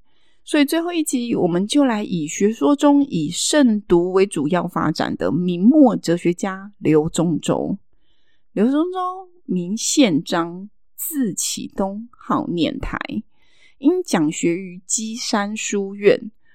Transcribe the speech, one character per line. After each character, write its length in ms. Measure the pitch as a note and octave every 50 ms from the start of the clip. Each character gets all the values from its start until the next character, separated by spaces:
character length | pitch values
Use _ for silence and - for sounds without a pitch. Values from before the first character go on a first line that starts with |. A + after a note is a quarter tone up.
| _ _ _ _ _ _ _ _ _
所 160 | - - D4+
以 60 | C#4+
最 160 | C#4+ E4 E4
后 100 | E4 F4
一 120 | F4 E4 D#4
集 300 | - - B3 A#3+ A#3 A3
我 120 | F#3+ -
们 180 | F3 E3+ F3 G3
就 200 | G#3+ - D4 C#4+
来 180 | B3+ A3+ G#3 -
以 240 | - F3+ E3+ D3
学 240 | D#3 - - G3 G#3
说 240 | A3+ - C#4+ C#4+ C#4+
中 300 | C#4 D4 D4 C#4+ C#4+ C#4
以 240 | - - E3+ D3+ D3+
慎 500 | F3 - - - - D4+ C#4 A#3+ G#3+ G#3 -
独 280 | - F3+ E3+ F3 F#3
为 140 | F#3 F#3+ F#3+
主 220 | G#3 - E3+ C3 D3
要 180 | F3+ F3 E3+
发 240 | F3 - D#3+ - D#3
展 240 | D#3 - - - -
的 160 | - - F2+
明 300 | - F3+ F3+ F3+ F3 E3+
末 340 | F#3 A#3 D#4 D#4 C#4 A#3+ F#3
哲 220 | F3 - - E3
学 160 | E3+ - F3 F3
家 400 | - - G3 F#3+ F#3+ G3 G#3 - _
刘 280 | - D3 D#3 D3+ D3+
宗 320 | E3 - - D#3+ F3 D#3 -
周。 380 | - - - B1 C2+ - G3 - _ _ _ _ _ _ _ _ _ _ _ _ _ _
刘 140 | _ F3 G3+
宗 180 | B3+ C#4 D4+ E4 F4+
周 380 | F#4 F#4 F4+ F4+ F#4 F#4+ F#4+ F4+ F4 F4+ _
名 320 | - - F3+ F3 F3 G#3
宪 440 | A3+ - - - D#4 C4+ G3+ D#3+ C#3 -
章， 440 | - F#3 E3+ E3+ E3+ F3 F#3 G3 G#3+ _ _ _ _ _
字 380 | - - - D#4+ C#4 B3+ G3 -
启 360 | - - - - - - - -
东， 360 | - G3 F#3+ G3 G#3 A#3 -
号 360 | - _ - - - - -
念 300 | - E3+ F3 D#3 - - -
台， 200 | - - - - - - - G#3+ - _ _ _ _ _ _ _ _ _ _
因 260 | _ - C#4+ F4+ F#4 F4+
讲 260 | - - F#3 D3+ D3+
学 280 | E3+ - - E3+ E3+
于 240 | F#3 F#3+ F#3 F3 F3+ -
基 300 | - - - A3 A3 A3
山 400 | A#3+ - - - G#3 G3+ G3+ G#3+
书 400 | G#3+ - - G#3+ G3+ G3 G3 G3+
院， 360 | G3+ G3+ G3 - - - G#3+ - - _ -